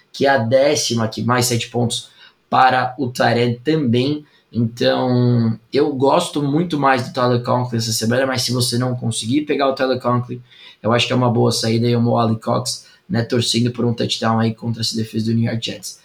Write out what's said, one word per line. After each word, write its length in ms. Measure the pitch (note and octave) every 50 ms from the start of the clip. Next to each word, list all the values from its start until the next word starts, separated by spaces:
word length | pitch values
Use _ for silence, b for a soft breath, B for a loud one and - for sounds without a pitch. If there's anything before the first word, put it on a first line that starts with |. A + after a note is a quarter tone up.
| b b
que 140 | - - C3+
é 40 | C#3
a 80 | C3+
décima 720 | B2 A2+ A2+ C3 C3 C#3 D3+ D3+ D3+ - - A#2 A2+ A2
que 140 | A2 - G#2+
mais 240 | A2+ A#2 B2 B2 A#2+
cede 220 | B2 A#2+ A#2 -
pontos 420 | - - A#2+ A#2+ A2+ - - - B B B B B B B _ -
para 460 | C#3+ C3 C3 B2+ B2+ B2+ B2 - -
o 120 | - C3 A#2+
tight 300 | - - B2+ A#2 A#2+ A#2+
end 200 | A#2+ A#2+ A#2 - -
também. 640 | D3+ D#3+ D#3+ C#3+ A#2 A2+ B2 C3 C#3+ D3+ D3+ D3 b b b b b
Então, 1080 | - A2+ A#2+ A2+ A#2+ A#2+ B2+ C3 C3 B2+ B2+ B2+ B2 B2 B2 B2 A#2+ A#2+ A2+ A2+ A2 - _ _
eu 220 | - C3+ D#3 D3+ C#3
gosto 480 | B2 C#3 C#3 D3 F3+ F3+ - - D3+
muito 380 | C#3+ C#3 C#3+ D#3+ F3+ E3+ D#3+ C#3+
mais 280 | C#3 C3+ C3 B2 B2
do 60 | - -
Tyler 300 | C3 B2 B2 B2 A2+ -
Conklin 340 | B2 A#2+ B2 A#2+ - A2+
essa 140 | A2+ A2 A2+
semana, 340 | G#2+ - A2 A2 B2 C3 C#3
mas 160 | C3+ B2+ B2
se 100 | - -
você 280 | A#2+ B2+ B2 B2 A#2+ A#2+
não 160 | B2+ B2+ B2
conseguir 460 | B2 A#2+ A#2 A2 - A2 A2 C3 D3+
pegar 280 | D3+ D3+ C#3+ C3+ C#3 C3+
o 60 | C3
Tyler 240 | - C3 C3 B2+ B2
Conklin, 420 | - A#2+ B2 B2 B2 - B2 B2 - B B B B B B B
eu 100 | B A2
acho 140 | A#2+ A#2+ -
que 80 | - B2+
é 20 |
uma 140 | B2 B2+ A#2+
boa 220 | A2 A#2+ A#2+ A#2
saída 340 | A2+ - A2+ A2+ A2+ A#2 A#2+
aí 100 | A#2+ A#2+
o 60 | A#2+
Mo 160 | A#2 A#2+ A#2+
Alie-Cox, 680 | A#2 A#2 A2 A2 A2+ - A#2 A#2+ B2+ B2 - - - B B B B B
né, 140 | - - A#2
torcendo 500 | A2+ - B2+ A#2+ A#2 - - A#2 A#2+ B2
por 140 | A#2+ A#2+ A#2
um 80 | A#2+ A2+
touchdown 460 | - - B2+ - - A#2 A2+ A2+ A2+
aí 160 | A2+ A2+ A2
contra 260 | - - A#2 A2+ A2+
essa 160 | A2+ - -
defesa 280 | A2+ A2 - - A2+ A2
do 120 | A2+ A2+
New 100 | A#2 A#2
York 160 | A#2 A#2 A#2 -
Jets. 360 | A2+ G2 - - - - B